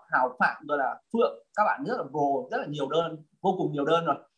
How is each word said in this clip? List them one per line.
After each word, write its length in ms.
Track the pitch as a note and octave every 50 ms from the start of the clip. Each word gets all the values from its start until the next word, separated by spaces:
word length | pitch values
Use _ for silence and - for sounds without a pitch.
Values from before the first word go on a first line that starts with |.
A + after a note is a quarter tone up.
| - -
Hào 240 | D#3 C3+ B2+ - - -
Phạm, 280 | F#3 D3+ - - D#3+
rồi 100 | C#3+ D3
là 240 | C#3+ C3 A#2+ A2+ - _ _ -
Phượng, 320 | A#3 - - - - - _ _
các 80 | G#3 G#3+
bạn 180 | - - - C#3+
rất 120 | G3 A#3+
là 60 | - -
pro, 460 | C3 D3 D#3 C#3+ C#3 C3+ B2+ B2 -
rất 60 | A3
là 100 | C4+ -
nhiều 220 | D3 D3 D3 C3+ C3+
đơn, 340 | D3+ E3 E3+ D#3+ D#3 D3+ - _ _ _
vô 140 | - G3 F#3
cùng 140 | F3+ D#3+ D3+
nhiều 140 | D3+ C#3+ C#3
đơn 200 | D3+ E3 E3+ E3
rồi, 100 | E3 - - - _ _